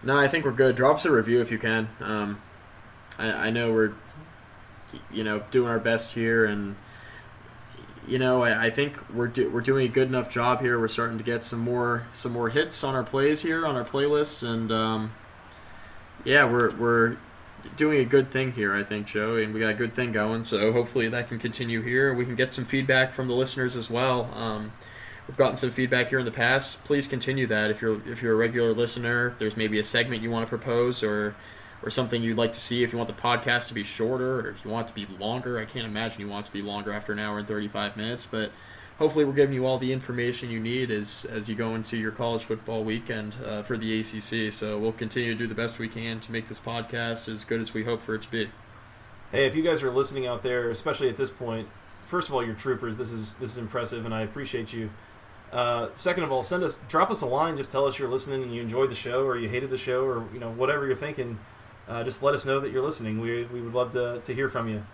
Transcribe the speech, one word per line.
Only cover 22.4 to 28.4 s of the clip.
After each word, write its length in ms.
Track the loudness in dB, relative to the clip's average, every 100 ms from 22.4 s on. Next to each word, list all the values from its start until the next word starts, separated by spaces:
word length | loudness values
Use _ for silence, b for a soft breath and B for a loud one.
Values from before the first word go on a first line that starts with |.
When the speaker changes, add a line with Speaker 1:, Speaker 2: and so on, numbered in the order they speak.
| 2
Speaker 1:
some 120 | 2 0
feedback 460 | 0 4 4 4
from 160 | 0 0
the 60 |
listeners 420 | 2 0 0 -2 -2
as 140 | -2
well. 400 | 0 2 2 0
Um, 380 | -4 -4 -4 -6 -12 B B B B -14
we've 80 | 2
gotten 200 | 2 4
some 140 | -2
feedback 380 | 0 2 4 2
here 100 | 0
in 60 |
the 60 | 0
past. 520 | 2 4 4 2 -8
Please 220 | 0 0 2
continue 400 | -2 -2 0 2
that. 220 | 2 2
If 120 | 2
you're, 180 | 0 0 -2
if 140 | -4
you're 100 | 2
a 40 |
regular 360 | 4